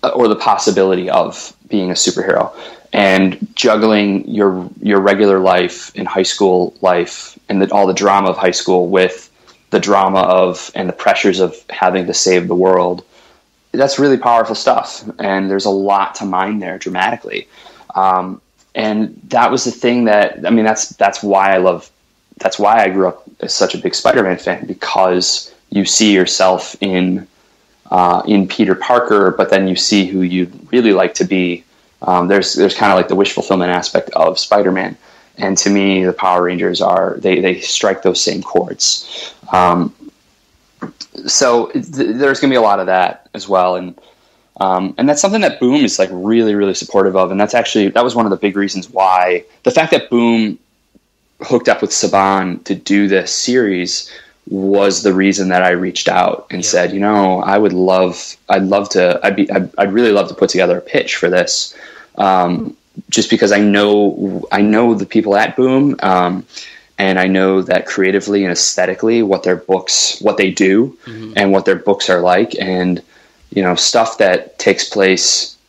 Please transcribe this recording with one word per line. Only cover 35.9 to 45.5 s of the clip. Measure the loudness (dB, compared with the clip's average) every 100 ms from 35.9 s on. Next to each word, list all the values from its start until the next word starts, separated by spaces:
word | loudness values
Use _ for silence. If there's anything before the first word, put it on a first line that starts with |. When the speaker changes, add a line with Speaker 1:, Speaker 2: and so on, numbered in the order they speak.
| 2
Speaker 1:
the | 0
Power | 0 0 2
Rangers | 0 -2 -2 0
are, | 0 2 0 -2
they, | 0 0
they | 0 -2
strike | -4 -2 -2 0
those | 0 0
same | -2 -4
chords. | -2 -2 -2 -4 -4 -4 -8 -14 -16 -18 -2
Um, | 2 2 2 -2 -6 -20 _ _ _ _ _ _ _ -16 _ -20 -12 -4
so | 0 2 2 0
th-, | -6 -8 -4 -4 0
there's | 0 0
gonna | 0
be | 2
a |
lot | 2 2
of | 0
that | 0 0 -4 _
as | -18 -2
well. | 0 0 -2
And, | -8 -16 _ _ _ _ _ -4
um, | -2 0 -2 -2
and | 0
that's | 2
something | 0 2
that | 0